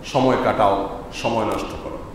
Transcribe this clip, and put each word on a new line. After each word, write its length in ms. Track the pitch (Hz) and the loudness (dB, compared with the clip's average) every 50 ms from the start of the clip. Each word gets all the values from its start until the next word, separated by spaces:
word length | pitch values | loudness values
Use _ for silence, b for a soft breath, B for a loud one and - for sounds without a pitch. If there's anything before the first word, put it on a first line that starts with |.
| - | -12
সময় 300 | - - 139 131 131 123 - - | 0 0 4 4 4 4 4 2
কাটাও, 460 | 113 104 - 110 101 98 98 98 - - - - - - - | 2 4 4 4 4 4 2 0 -4 -8 -10 -12 -10 -10 -4
সময় 240 | - 120 117 113 107 | -2 0 0 0 0
নষ্ট 260 | 104 98 - - - - - - | 0 -2 -4 -6 -8 -10 -10 -10
করো। 140 | - - - - - | -10 -10 -10 -12 -14